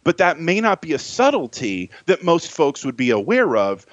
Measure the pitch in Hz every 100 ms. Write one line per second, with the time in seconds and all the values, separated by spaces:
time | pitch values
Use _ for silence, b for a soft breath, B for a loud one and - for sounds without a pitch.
0 | - 175 180 151 165 196 220 190 160 143
1 | - - 262 277 127 - 110 95 92 B
2 | B 185 175 170 - - 143 139 139 120
3 | 123 110 113 247 214 110 98 98 -